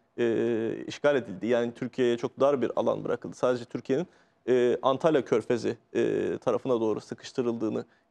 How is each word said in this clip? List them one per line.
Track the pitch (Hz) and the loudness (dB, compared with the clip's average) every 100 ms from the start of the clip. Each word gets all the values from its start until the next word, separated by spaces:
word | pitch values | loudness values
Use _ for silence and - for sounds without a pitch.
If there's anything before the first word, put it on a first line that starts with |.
| _ - | _ -2
e, | 117 113 113 113 113 104 - | 0 2 0 0 -2 -6 -10
işgal | - 147 143 | 0 2 2
edildiği, | 104 92 110 | -2 -6 0
yani | 117 120 | 2 0
Türkiye'ye | 117 127 - 123 120 | -4 -8 0 2 2
çok | 120 - | -2 0
dar | 139 139 | 2 2
bir | 117 - | 0 0
alan | 117 104 | 0 -2
bırakıldı. | 104 - 85 - | -4 -6 -6 -2
Sadece | 127 123 | 0 0
Türkiye'nin, | 117 120 - 135 180 _ _ _ - | -4 -10 -2 -2 -2 _ _ _ 0
e, | 127 123 - | 4 4 2
Antalya | 127 135 165 147 | 0 2 2 2
Körfezi, | 123 120 - 120 104 113 _ | 2 0 2 -2 -2 -6 _
e, | 117 117 104 98 - | 0 0 0 -2 -2
tarafına | - 107 131 117 | -2 -2 0 0
doğru | 110 104 | 0 -2
sıkıştırıldığını | - 117 - - 120 117 113 117 117 _ _ | -6 -14 -8 -4 -2 -2 -2 -4 -8 _ _